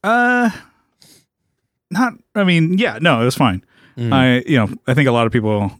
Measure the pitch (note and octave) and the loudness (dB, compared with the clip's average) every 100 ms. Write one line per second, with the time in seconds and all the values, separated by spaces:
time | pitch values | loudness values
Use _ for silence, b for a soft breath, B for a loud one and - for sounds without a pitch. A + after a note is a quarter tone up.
0 | G3 A#3+ B3 B3 A#3+ B B B B B | 0 0 2 2 0 B B B B B
1 | B B B _ _ _ _ _ _ F3+ | B B B _ _ _ _ _ _ -4
2 | B3 - _ G#3 F#3+ E3+ D#3+ F#3 A#3+ A2+ | -4 -4 _ -2 2 2 2 0 -2 0
3 | E3 B2 A#2+ - B2 F#2 b b b - | 0 2 0 0 0 0 b b b -8
4 | A#2+ C3 B2+ B2 - C#3+ G#2 - - B2+ | -2 2 2 0 0 0 0 -6 -4 0
5 | C#3 A#2 A2+ A#2+ G#2+ G#2 G2+ - | 2 2 0 0 -2 -2 -4 -8